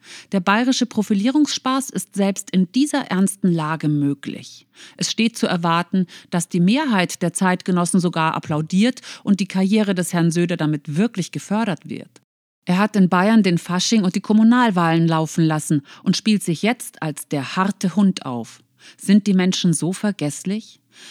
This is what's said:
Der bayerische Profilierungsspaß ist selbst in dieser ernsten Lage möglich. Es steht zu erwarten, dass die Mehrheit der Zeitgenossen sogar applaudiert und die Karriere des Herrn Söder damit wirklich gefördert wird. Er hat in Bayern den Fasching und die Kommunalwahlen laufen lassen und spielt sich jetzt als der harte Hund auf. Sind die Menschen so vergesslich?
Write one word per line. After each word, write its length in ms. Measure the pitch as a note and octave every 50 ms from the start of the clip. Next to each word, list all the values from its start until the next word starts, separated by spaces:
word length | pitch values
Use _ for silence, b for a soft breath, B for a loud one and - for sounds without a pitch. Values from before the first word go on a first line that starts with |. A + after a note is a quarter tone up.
| B B B B B B -
Der 60 | G3
bayerische 460 | F3 G3 G3 A3 B3 B3+ C4 - B3+
Profilierungsspaß 1040 | A3+ - A3 G3+ - A3 G3 G3+ B3+ C4+ D4+ D4+ C#4 - - - C4 C4 C4+ C4 -
ist 240 | - F#3+ - - -
selbst 360 | G3 G3+ G3 G3 - - -
in 200 | - F#3 F#3 F3
dieser 340 | - B3+ C#4+ D4 - C#4 -
ernsten 460 | - - F#3 G3 - - - - F#3
Lage 360 | E3+ E3 D#3 D3+ D#3+ D#3 D#3+ D3+
möglich. 800 | D3+ D3 C#3+ C#3+ C#3+ C#3 - - - - - - - - - B B B B B B
Es 140 | - - -
steht 260 | - - A3+ A#3 -
zu 120 | - - -
erwarten, 580 | F#3+ F3 E3+ E3+ E3 E3+ F3 - - F#3+ F3+ B B B B B
dass 180 | - F3 E3 -
die 120 | - F3+
Mehrheit 640 | F3 F3+ A3+ C#4 D#4+ C#4 A3+ F#3+ F3 E3+ - - F3+
der 100 | E3+ E3
Zeitgenossen 680 | - G3 F#3 F3+ F#3 - - F3+ F3 F3 E3+ - F#3+
sogar 340 | E3+ F3+ E3+ E3+ D#3+ D#3+ -
applaudiert 640 | - - - D#3+ D3+ D#3 D#3 - F#3 G#3+ B3 B3+ - B B B B B
und 160 | - G3+ F3+
die 80 | G3+ E3+
Karriere 480 | - F#3+ F#3+ F#3+ G#3 G#3+ G#3+ G3+ G3
des 180 | F3 F3 - -
Herrn 160 | F3 E3 E3+
Söder 280 | D#3 E3+ F3 E3+ F3+ E3
damit 380 | D#3+ D3+ D3+ D3 - - C#3+
wirklich 360 | D#3 G#3 A#3 - F#3+ E3 -
gefördert 580 | - D3 - - G3 G#3+ A3+ G#3 E3 - - D3+
wird. 320 | - - - - _ _ _ _ _ _ _ _ _ _ _
Er 120 | - F3+ F#3
hat 180 | G#3 G#3+ -
in 140 | G#3 F#3 E3+
Bayern 340 | F#3+ F3+ F#3 G#3 A3+ A3+ G3
den 140 | G3 F3 E3
Fasching 480 | - - E3+ F#3 - - A#3 A3 F#3
und 100 | F#3 -
die 60 | G3+
Kommunalwahlen 840 | - - G#3+ G#3+ A3 A3+ A#3+ B3 B3 A#3 F#3+ F3+ E3+ E3 E3 E3 E3
laufen 380 | E3 E3 D#3+ D#3+ D3+ - - E3
lassen 380 | D#3 D#3 D3+ - - E3 C#3+ B B B B
und 140 | B G3+ F3+
spielt 280 | - - A3 G#3+ G3 -
sich 180 | - E3 -
jetzt 400 | - G#3 B3 - - - - -
als 260 | - D#3 D3+ - - -
der 300 | - C#3+ C3 - - F#3
harte 400 | F#3+ G3 G3+ - - F#3 - G#3
Hund 280 | G#3 F#3+ F3+ - -
auf. 380 | C#3 B2 A#2+ A2+ - - - _ _ B B B B B
Sind 320 | B - - G3 G#3 G3+ G#3
die 60 | F#3+
Menschen 400 | F#3 F3+ F#3 F#3 - - F3+ D#3+
so 180 | - D3+ D#3+
vergesslich? 880 | F#3+ - - G#3+ G3 - D3 D3 - - - F#3 G3 A3 - - - _ _ B B B B B